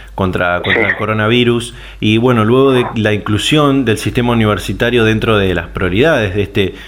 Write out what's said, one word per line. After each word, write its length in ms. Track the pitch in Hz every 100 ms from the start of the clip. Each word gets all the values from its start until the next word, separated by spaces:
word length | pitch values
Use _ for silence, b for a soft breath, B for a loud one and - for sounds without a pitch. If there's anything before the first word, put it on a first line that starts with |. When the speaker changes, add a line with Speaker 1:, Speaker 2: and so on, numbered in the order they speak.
| B
Speaker 1:
contra, 480 | - 95 90 90 87
contra 200 | 98 117
Speaker 2:
Sí. 60 | 101
Speaker 1:
el 60 | -
coronavirus 800 | 107 107 107 123 120 120 - B B B
y, 200 | 110 110
bueno, 260 | 127 117
luego 260 | 107 127 135
de 160 | 127 120
la 180 | 117 107
inclusión 720 | 104 101 104 - 151 143 135
del 140 | 113 104
sistema 340 | 107 123 120
universitario 720 | 117 107 101 - 98 120 120
dentro 340 | 110 107 113 107
de 160 | 95
las 120 | 87 82
prioridades 680 | 87 92 95 160 139 101 101
de, 60 |
este, 320 | 95 107 92 B